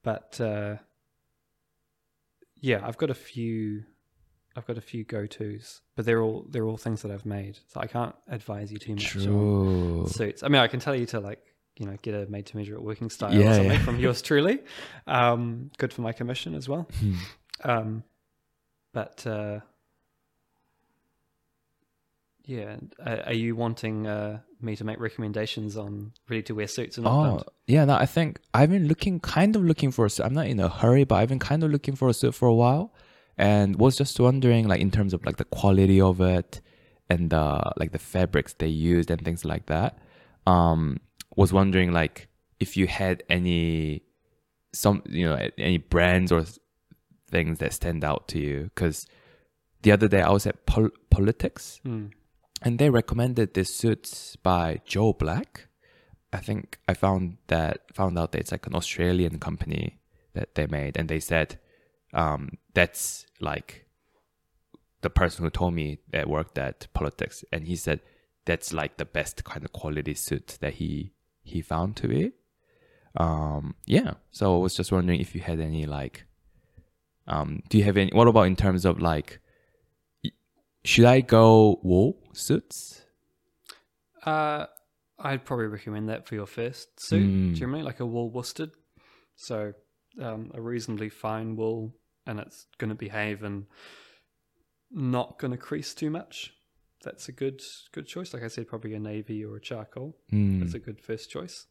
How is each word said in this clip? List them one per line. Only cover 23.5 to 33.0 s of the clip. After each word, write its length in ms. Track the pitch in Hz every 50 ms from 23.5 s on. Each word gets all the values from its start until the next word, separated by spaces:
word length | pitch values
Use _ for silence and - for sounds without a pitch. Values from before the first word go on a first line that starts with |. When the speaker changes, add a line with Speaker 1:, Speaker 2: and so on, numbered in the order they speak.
| 113
Speaker 1:
wanting, 520 | 113 120 113 113 - - 110 110 107 107
uh, 340 | 107 104 104 104 104 107 110 - _ 320 _
me 140 | 117 110 107
to 80 | - 107
make 140 | 110 107 -
recommendations 760 | 117 110 - - 113 104 101 110 110 110 - 113 107 107 101
on 360 | 110 104 101 104 104 104 110 _ _ _ -
ready 140 | 117 110
to 120 | 104 - 110
wear 120 | 107 104
suits 320 | 98 - - 120 - - -
and 80 | 113
Speaker 2:
Oh, 40 | 104
Speaker 1:
Auckland? 340 | 120 143 151 139 101 73 - - _ _ _
Speaker 2:
yeah, 180 | - 127 156 147
no, 100 | 139 139
I 120 | - -
think 340 | - - 165 165 151 160 - _ _
I've 180 | - 117 143 156
been 180 | 190 202 165 147
looking, 320 | 160 - - 202 180 165
kind 340 | - - - 147 180 214 220
of 60 | 214 185
looking 260 | 165 156 - 143 135
for 140 | 127 - 113
a 40 | 101
suit. 140 | - - -
I'm 100 | 117 131
not 120 | 156 156
in 120 | - 127 101
a 100 | 92 87
hurry, 360 | - - - 117 127 139 139
but 100 | - 110
I've 120 | 95 110 120
been 100 | 135 127
kind 240 | - - 143 160
of 80 | 160 151
looking 240 | 147 143 - - 135
for 120 | - 135 127
a 60 | 113
suit 200 | - - 120 123
for 140 | - 123 123
a 60 | 113
while, 380 | 113 120 123 131 151 196 226 _ _